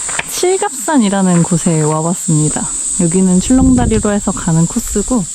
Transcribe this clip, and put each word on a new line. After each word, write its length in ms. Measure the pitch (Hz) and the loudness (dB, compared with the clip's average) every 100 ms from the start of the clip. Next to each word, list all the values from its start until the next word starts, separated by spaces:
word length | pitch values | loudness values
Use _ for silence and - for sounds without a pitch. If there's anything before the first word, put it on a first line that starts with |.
| - - - | -8 -8 -8
칠갑산이라는 1120 | - 359 381 415 254 226 294 208 196 185 175 | -4 0 0 -2 -6 -2 2 2 2 2 2
곳에 380 | 165 165 - 160 | 2 0 0 0
와봤습니다. 800 | 151 156 165 185 - 151 151 - - - - - | 0 0 -2 -2 0 0 0 -2 -6 -6 -6 -2
여기는 400 | 170 185 185 185 | 0 2 2 2
출렁다리로 720 | - 254 262 247 233 214 208 | 2 4 4 4 2 0 0
해서 220 | 202 202 | -2 -2
가는 320 | 185 180 165 165 | -4 0 0 0
코스고 560 | 233 - 208 196 247 160 | -2 -4 -4 -2 -2 -2